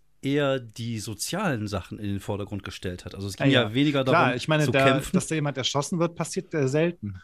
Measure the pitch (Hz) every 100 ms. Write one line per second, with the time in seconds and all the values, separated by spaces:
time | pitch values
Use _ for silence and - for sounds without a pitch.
0 | _ _ 135 143 143 135 117 107 117 113
1 | 101 104 - 175 208 123 104 98 - -
2 | 104 98 - 101 98 101 - - 95 90
3 | - - 98 92 143 135 113 117 147 139
4 | 131 160 139 123 - 156 147 135 135 135
5 | 135 185 - 160 143 139 123 139 143 175
6 | 170 165 170 - - 160 135 147 170 170
7 | 104 92